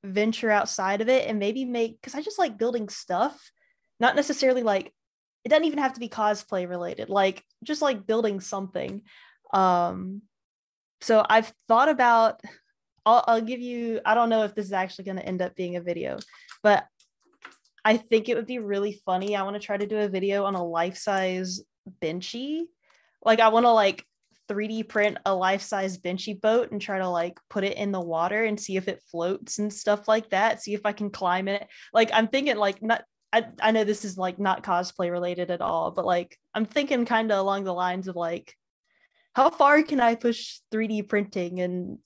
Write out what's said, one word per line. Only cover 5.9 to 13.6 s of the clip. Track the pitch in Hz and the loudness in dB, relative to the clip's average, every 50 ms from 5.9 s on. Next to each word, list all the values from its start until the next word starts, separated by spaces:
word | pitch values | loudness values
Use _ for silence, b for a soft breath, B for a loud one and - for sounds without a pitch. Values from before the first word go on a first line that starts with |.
| 254 | -2
to | 226 | -4
be | 240 226 | -12 -10
cosplay | - - 214 208 214 208 - _ - 190 180 175 | -4 0 0 0 0 0 -4 _ -4 -4 -4 -4
related, | 180 175 175 175 - - - - | -6 -6 -6 -8 -8 -8 -8 -2
like, | 196 202 196 196 190 - _ _ _ _ - | 2 2 2 2 0 -2 _ _ _ _ -8
just, | - 302 302 | -8 -4 0
like, | 311 285 262 208 190 - | 0 0 0 -2 -2 -2
building | 220 220 226 214 202 196 | 0 0 2 0 -2 -4
something. | 185 - - 196 196 185 - 180 - 185 190 208 - b b b b b b b b - - | -8 -8 -8 -8 -8 -6 -6 -8 -8 -6 -10 -12 -14 b b b b b b b b -2 2
Um, | 190 190 185 180 175 175 175 185 185 185 185 190 202 _ _ _ _ _ _ _ _ _ _ _ _ _ _ _ _ | 4 4 4 4 4 2 0 -2 -6 -8 -10 -10 -12 _ _ _ _ _ _ _ _ _ _ _ _ _ _ _ _
so | - - 226 220 - - | -2 4 4 4 6 6
I've | 214 226 220 - - _ _ _ | 4 4 4 2 -12 _ _ _
thought | 226 226 269 311 | 4 4 6 4
about, | 302 254 247 240 233 226 226 220 - - - B B B B B B _ _ _ _ _ _ | 4 4 4 4 6 6 4 4 2 -2 -14 B B B B B B _ _ _ _ _ _
I'll, | 214 233 240 - - | 6 6 6 6 4
I'll | 233 226 | 2 2
give | 226 220 254 240 | 2 -4 -6 -8